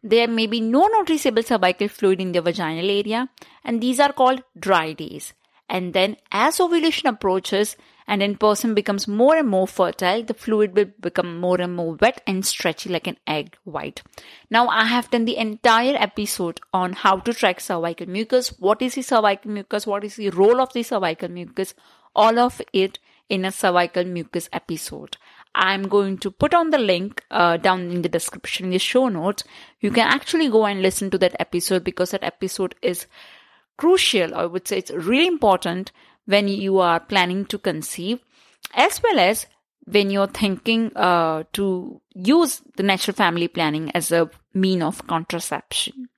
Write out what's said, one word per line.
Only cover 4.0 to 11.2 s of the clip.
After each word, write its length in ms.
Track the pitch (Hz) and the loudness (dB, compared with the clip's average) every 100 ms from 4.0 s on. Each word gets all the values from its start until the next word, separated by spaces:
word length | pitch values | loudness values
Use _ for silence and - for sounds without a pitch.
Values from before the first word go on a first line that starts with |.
| 285 | 2
called 300 | 285 254 262 - - | 4 2 2 -6 -10
dry 360 | 190 180 160 | 0 0 0
days. 400 | 156 156 147 - _ _ _ _ | -8 -12 -12 -16 _ _ _ _
And 260 | 190 180 | -6 -2
then 240 | 185 196 214 _ | 0 0 -2 _
as 280 | 196 262 320 | 0 0 2
ovulation 480 | 359 339 320 - 285 | 2 2 0 0 -2
approaches 680 | 214 196 190 - 202 208 - _ _ - | -2 -2 -2 -2 -2 -2 -4 _ _ -4
and 140 | 202 | 0
in 160 | 202 202 | 0 2
person 380 | 214 202 233 208 | 2 2 0 0
becomes 320 | 208 196 208 | 0 -4 -4
more 280 | 208 262 320 | 2 4 4
and 120 | 269 | 2
more 200 | 190 190 | 0 0
fertile, 540 | - 175 - 180 214 | 0 -2 0 -2 -2
the 140 | 220 220 | -4 -8
fluid 400 | - 214 208 185 | -2 2 2 2
will 100 | 196 _ | 0 _
become 400 | 175 - | -4 -4